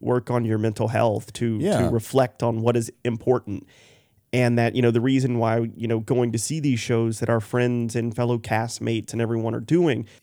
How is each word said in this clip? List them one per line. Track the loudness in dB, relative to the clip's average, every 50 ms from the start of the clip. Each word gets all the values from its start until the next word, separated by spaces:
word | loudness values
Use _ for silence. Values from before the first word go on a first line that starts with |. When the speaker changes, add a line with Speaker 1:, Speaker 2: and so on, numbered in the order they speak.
Speaker 1:
work | -2 -2 -2 -2 0 -2
on | -2 -2 0
your | 0 0 0
mental | 0 -2 -2 -2 -2 0
health, | 2 2 2 2 0 -2 -4 -8 -8
to, | -4 -4 -2 -2 -2
Speaker 2:
Yeah. | 0 0 2 2 2
Speaker 1:
to | 2
reflect | 0 -2 -2 0 2 2 2 2 0 -2 -2
on | -2 -2 0
what | 2 2 2
is | 2 0 -4 -6 _ -4
important. | -2 -2 0 2 2 2 2 0 -4 -8 -10 -10 -14 _ -20 -20 -20 -20 _ _ _ _ _ _ _ 0
And | 2 2 4 4 2
that, | 2 2 2
you | 2
know, | 2 4
the | 4 2
reason | 2 2 2 2 2 2 0 0
why, | 0 0 0 0 0 -2 -4 -6
you | -4 -2
know, | -2 -2
going | -2 0 0 2 2 2 0
to | -2
see | -4 -4 -4 -2
these | 0 0 0 0
shows | 0 0 0 0 0 0 -2 -2
that | 0 0
our | 0 0
friends | 0 0 0 0 2 2 2 0 -2 -2 -2
and | -4 -4 -4 -2
fellow | -2 0 0 0 -2
castmates | -2 -2 -2 -2 -2 -4 -6 -6 -4 -2 -2 -2 -4 -4 -4
and | -4
everyone | -2 -2 -2 -2 -2 -2 -4
are | -4
doing | -2 0 2 4 4 2 2 0 -4 -8 -14 -20